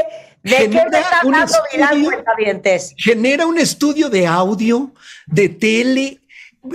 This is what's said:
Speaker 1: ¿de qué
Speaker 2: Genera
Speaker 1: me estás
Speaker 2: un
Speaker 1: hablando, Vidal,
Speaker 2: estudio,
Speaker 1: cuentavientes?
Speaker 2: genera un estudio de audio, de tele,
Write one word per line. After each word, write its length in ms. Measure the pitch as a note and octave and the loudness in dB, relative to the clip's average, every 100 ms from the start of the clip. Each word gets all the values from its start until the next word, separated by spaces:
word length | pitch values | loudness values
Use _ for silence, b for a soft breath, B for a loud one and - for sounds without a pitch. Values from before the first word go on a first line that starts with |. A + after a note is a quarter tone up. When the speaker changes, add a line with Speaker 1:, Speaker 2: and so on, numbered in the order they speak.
| D#4+ B B B | 0 B B B
Speaker 1:
¿de 80 | F#3+ | 0
qué 80 | C4 G#3+ | 2 2
Speaker 2:
Genera 200 | E4 E4 | 2 2
Speaker 1:
me 100 | D4+ | 0
estás 240 | F4 E4+ | 2 0
Speaker 2:
un 120 | C4+ D#4 | 2 2
Speaker 1:
hablando, 220 | E4 E4 D#4 | 2 0 -2
Vidal, 180 | D#4 C#4+ | 0 2
Speaker 2:
estudio, 180 | D4 D4+ | 2 0
Speaker 1:
cuentavientes? 840 | F4+ A3+ A3 G#3+ F#3+ G3 F3+ - - | -2 -2 -2 -2 -2 -2 -2 -4 -4
Speaker 2:
genera 480 | A3 A3+ B3 C#4+ E4 | 0 2 0 0 0
un 140 | E4+ | 0
estudio 500 | A3+ - C#4+ D4+ D4 | -2 0 -2 0 -2
de 160 | G3 E3+ | 0 0
audio, 640 | F3 F#3 G#3 A3+ A#3+ C#4 B B B - | 0 0 -2 0 -2 -4 B B B -4
de 220 | F3+ F#3+ | 0 0
tele, 720 | F3 A3 A3+ B3+ C4 C4+ C4+ _ B B _ C4 | 0 -2 0 0 -2 -4 -10 _ B B _ -14